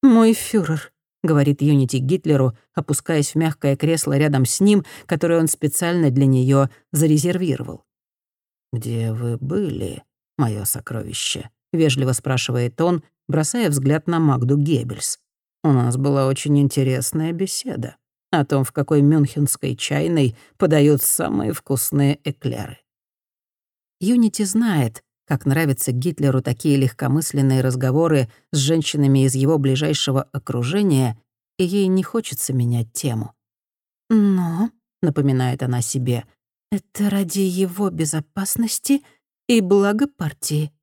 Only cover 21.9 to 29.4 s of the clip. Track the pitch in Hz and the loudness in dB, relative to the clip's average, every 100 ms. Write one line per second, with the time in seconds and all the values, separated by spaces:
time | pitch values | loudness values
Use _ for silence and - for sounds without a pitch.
21.9 | 143 139 147 - 143 127 120 107 127 _ | 0 2 0 -6 -6 -6 -6 -10 -14 _
22.9 | _ _ _ _ _ _ _ _ _ _ | _ _ _ _ _ _ _ _ _ _
23.9 | _ 185 247 220 - 202 208 233 165 120 | _ 0 2 2 0 -2 0 2 2 0
24.9 | 113 _ _ _ 143 - 139 160 131 - | -4 _ _ _ -4 0 0 0 -2 -2
25.9 | 123 143 156 143 131 127 123 151 139 131 | -2 -4 -2 0 0 -2 -2 0 2 2
26.9 | - 135 143 160 143 135 131 131 127 127 | -2 -2 0 -2 -2 0 2 0 0 0
27.9 | 139 165 151 123 _ _ 147 135 165 151 | 0 2 2 0 _ _ -2 0 0 -2
28.9 | 147 139 139 131 131 | 0 2 4 2 2